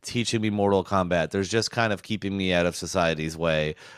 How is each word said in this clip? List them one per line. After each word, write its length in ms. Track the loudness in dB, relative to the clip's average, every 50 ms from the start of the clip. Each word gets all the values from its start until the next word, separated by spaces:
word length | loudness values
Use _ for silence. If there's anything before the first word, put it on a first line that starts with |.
| -12
teaching 400 | -8 -4 -4 -2 -2 -2 0 0
me 80 | 0
Mortal 340 | 0 2 4 4 4 4 2
Kombat. 460 | 2 0 0 2 2 2 0 0 0
There's 180 | 0 -2 -2 0
just 220 | 0 -2 -2 -2
kind 240 | 0 0 0 0 0
of 80 | -4 -6
keeping 340 | -6 -6 -4 -4 -4 -4
me 160 | -2 0 2 2
out 140 | 4 2
of 100 | 2 0
society's 600 | -4 -6 -4 0 2 2 2 0 0 -2 -6 -4 -2
way 360 | 0 0 2 2 0 -2 -4 -8 -14 -20 -16